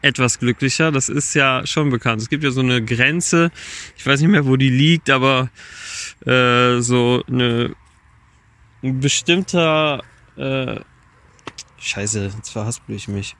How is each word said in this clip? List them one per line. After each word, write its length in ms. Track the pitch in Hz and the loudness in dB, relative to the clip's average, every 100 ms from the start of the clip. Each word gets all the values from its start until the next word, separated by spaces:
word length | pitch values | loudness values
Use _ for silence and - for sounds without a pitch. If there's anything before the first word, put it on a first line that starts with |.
etwas 360 | 143 131 127 - | 0 2 0 0
glücklicher, 520 | 123 120 135 - 160 | -2 0 -2 0 0
das 180 | 143 135 | 0 -2
ist 260 | 131 - 156 | -4 -2 0
ja 260 | 135 131 - | 2 0 -2
schon 240 | - 147 | -2 0
bekannt. 320 | 123 - 113 | 0 -2 -4
Es 60 | 110 | -4
gibt 140 | 147 | -2
ja 60 | 147 | -2
so 120 | 127 | 0
eine 220 | 127 123 | 2 0
Grenze, 680 | 113 117 131 165 165 170 170 - - - - - | 0 0 2 0 0 2 2 -2 -16 -14 -16 -10
ich 80 | |
weiß 160 | - 139 | 0 4
nicht 120 | 160 | 6
mehr, 160 | 202 139 | 4 4
wo 80 | 131 | 4
die 160 | 135 | 4
liegt, 400 | 127 147 165 - | 4 4 4 4
aber, 400 | 135 131 131 123 - - - - - - - - | 2 4 2 -2 -6 -20 -18 -14 -12 -12 -10 -4
äh, 540 | 127 123 120 123 123 | 0 2 4 4 2
so 440 | 120 123 120 123 - | 0 2 2 0 0
eine, 480 | 127 123 117 120 - _ _ _ _ _ _ _ _ _ _ | -2 0 0 -4 -6 _ _ _ _ _ _ _ _ _ _
ein 180 | 131 131 | -6 -2
bestimmter, 1040 | 139 - - 170 185 180 165 156 151 139 - _ _ - | 0 -2 0 0 0 0 2 2 0 -2 -10 _ _ -10
äh, 420 | 135 135 127 107 - _ _ _ _ _ - - - _ | -6 -4 -4 -8 -12 _ _ _ _ _ -20 -20 -20 _
Scheiße, 540 | - - 101 107 98 101 | -10 -6 -4 -4 -4 -8
jetzt 140 | - | -12
verhaspel 460 | - 107 117 - 107 | -8 -6 -8 -10 -12
ich 120 | - | -8
mich. 280 | 101 98 - | -8 -8 -12